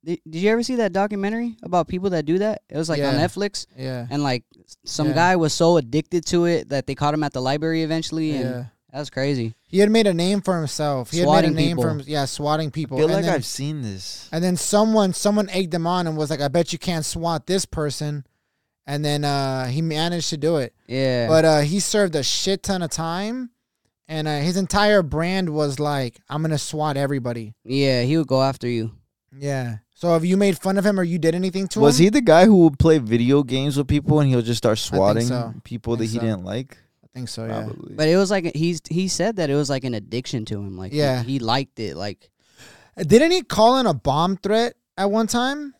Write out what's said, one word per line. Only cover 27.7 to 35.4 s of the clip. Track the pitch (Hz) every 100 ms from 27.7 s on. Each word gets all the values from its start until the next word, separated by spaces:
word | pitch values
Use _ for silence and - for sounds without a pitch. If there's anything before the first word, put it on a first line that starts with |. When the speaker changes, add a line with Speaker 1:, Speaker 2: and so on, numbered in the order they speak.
| 135 139 127
Speaker 1:
he | 123 160
would | 147
go | 131
after | 135 135 123
you. | 120 110 - _ _ _ 135
Speaker 2:
Yeah. | 143 135 123 110 _
So | _ 175 170
if |
you | 170 190
made | 202 180
fun | 190 196
of |
him | 202 196
or |
you | 175 175
did | 160
anything | 170 185 180 196
to | -
Speaker 3:
Was | 143 143
Speaker 2:
him |
Speaker 3:
he | 185
the | 254
guy | 233 170
who | 196 196
would | 165 143
play | 165 156
video | 113 117 120 139
games | 135 131 143 139
with | 139
people | 147 151 151
and | 139
he'll | 123
just | 113 117
start | 117 107
Speaker 2:
I |
think | - 95
Speaker 3:
swatting | 98 110 120
Speaker 2:
so. | 123